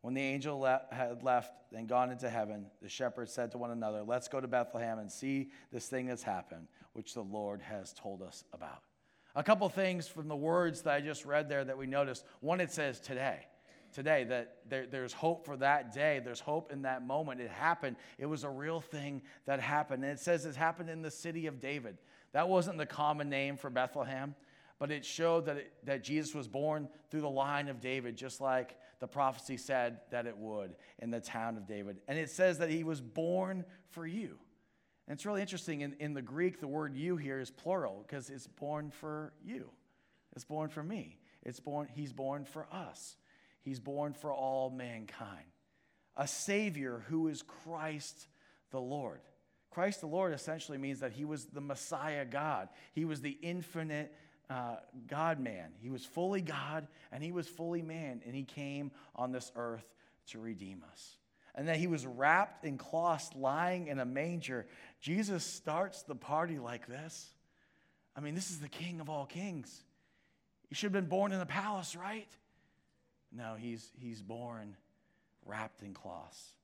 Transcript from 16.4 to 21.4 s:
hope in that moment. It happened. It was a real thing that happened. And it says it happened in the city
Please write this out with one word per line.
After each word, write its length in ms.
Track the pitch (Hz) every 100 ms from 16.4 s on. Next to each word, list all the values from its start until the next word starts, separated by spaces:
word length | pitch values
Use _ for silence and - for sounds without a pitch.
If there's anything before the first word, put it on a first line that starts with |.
hope 280 | - 151 160
in 100 | 143
that 260 | 135 127 123
moment. 320 | 135 131 123
It 100 | 120
happened. 460 | 107 151 170 139 117 - -
It 80 | 139
was 180 | 151
a 60 | 143
real 320 | 131 147 165
thing 400 | - 151 143 139 - - -
that 160 | 139
happened. 420 | 131 147 151 131
And 80 | 135
it 80 | 139
says 260 | - 170 156
it 100 | 135
happened 320 | 165 170 170
in 120 | 160
the 100 | 156
city 360 | - 170 165